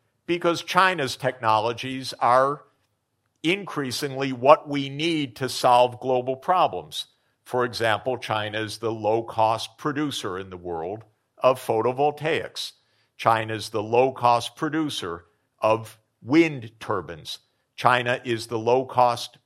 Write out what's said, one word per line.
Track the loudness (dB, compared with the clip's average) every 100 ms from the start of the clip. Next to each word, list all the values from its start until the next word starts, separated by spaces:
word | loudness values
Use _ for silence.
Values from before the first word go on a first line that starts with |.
| _ _ -4
because | -2 0 -2
China's | 0 2 4 2 -4 -4
technologies | -4 -2 2 2 2 -4 -8 -8 -10
are | -2 4 4 4 0 _ _ _ _ _ _ _ _
increasingly | -2 -2 -4 -6 -6 -4 -6 -4 -4
what | 2 6 6 4
we | -4 -4
need | -4 -2 -2 -4 -4
to | -6
solve | 0 4 6 4 0
global | -2 0 -2 -4
problems. | 0 2 2 -2 -12 -14 -14 _ _ _
For | -6 -2
example, | -2 -2 0 0 -2 -6
China | -4 -4 -4 -6
is | -6 -6
the | -6
low-cost | -2 0 0 -2 0 2 0 -6 -8
producer | -6 -4 -4 -6 -6 -8
in | -10
the | -12
world | -8 -6 -6 -8 -12 _ _ -2
of | 0 2
photovoltaics. | 0 0 0 0 0 0 -4 -4 -6 -10 -12 -14 _ _ _ -4
China | 0 2 0
is | -6 -6
the | -6
low-cost | 0 4 4 4 2 2 0 -6
producer | -4 -2 -4 -4 -8 -10 -14 _ _ _
of | 2 2 -2 -20 _ _
wind | 2 4 4 0 -12 -12
turbines. | -6 -6 -6 -12 -14 -16 _ _ _ -2
China | 2 2 2 -2
is | -2 -4 -4
the | -4
low-cost | 2 2 2 2 2 2 -6 _